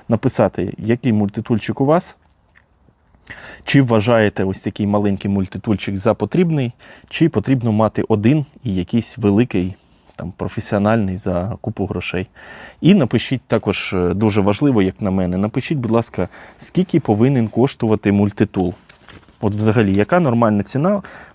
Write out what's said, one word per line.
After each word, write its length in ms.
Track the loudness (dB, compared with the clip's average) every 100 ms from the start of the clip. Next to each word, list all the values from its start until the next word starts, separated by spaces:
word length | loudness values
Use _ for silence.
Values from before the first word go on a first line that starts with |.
| -2
написати, 640 | 0 0 2 0 0 -6 -4
який 360 | -2 -2 0
мультитульчик 680 | 0 0 -4 -2 -2 -2 -2
у 40 | 0
вас. 320 | 0 -2 -14 _ _ _ _ _ _ _ _ _ _ -20 -20 -20 -14
Чи 180 | 2 2
вважаєте 640 | 4 2 4 4 2 0
ось 160 | -4 -4
такий 280 | -8 -4 0
маленький 440 | 0 0 -2 -2
мультитульчик 680 | -2 -2 -6 -4 -2 -2 -2
за 160 | 0
потрібний, 580 | 0 0 0 0 0 -4 -8 -20 -20 _
чи 200 | -2 0
потрібно 420 | 0 0 0 2
мати 320 | 2 2 0 0
один 360 | 2 2 2 -2 -8
і 120 | -4 -4
якийсь 420 | -2 -4 -4 -2
великий, 580 | 2 2 2 -2 -4 -8 _ _ _ -14
там, 180 | -14 -8
професіональний 800 | -8 -8 -4 0 2 2 0 -4
за 400 | -4 -4 -4 -6
купу 240 | -8 -6 -6
грошей. 420 | -6 -6 -6 -8 -14 -20 -20 -20 0
І 120 | 4
напишіть 480 | 4 4 0 -2 -6 -2
також, 460 | -2 0 -2 -4
е, 200 | -2 0
дуже 280 | 2 2 2
важливо, 400 | 0 2 2 2
як 200 | 0 -2
на 100 | -4
мене, 260 | -2 -2 -2
напишіть, 400 | -2 -4 -4 -4
будь 140 | 0
ласка, 380 | 0 0 -6 -6 -8 -20 -14
скільки 420 | -4 -4 0 0
повинен 480 | 2 2 2 2 0
коштувати 640 | 0 0 0 -2 0 2
мультитул. 600 | 2 2 0 -2 0 -4 -6 -18 -20 -20 -20 -20 _
От 140 | -4 0
взагалі, 400 | 2 2 2 2
яка 240 | 2 2
нормальна 440 | 2 2 2 2
ціна, 380 | -2 -2 -2 -2 -6 -20 -16